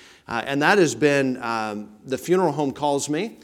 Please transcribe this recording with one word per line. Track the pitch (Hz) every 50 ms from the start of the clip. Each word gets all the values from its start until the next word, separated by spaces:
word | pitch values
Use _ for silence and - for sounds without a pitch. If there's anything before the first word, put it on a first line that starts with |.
| - - - _ _
uh, | - 117 117 -
and | 135 143 143
that | 147 170 202
has | 208 175 139 113
been, | 110 147 147 143 139 135 131 127 127
um, | 120 113 117 113 110 107 104 104 104 - - - -
the | 135 131
funeral | 123 - 165 175 185 185 156
home | 139 151 147 135 117
calls | - 143 151 143 139 -
me | 143 147 156 208 233 - -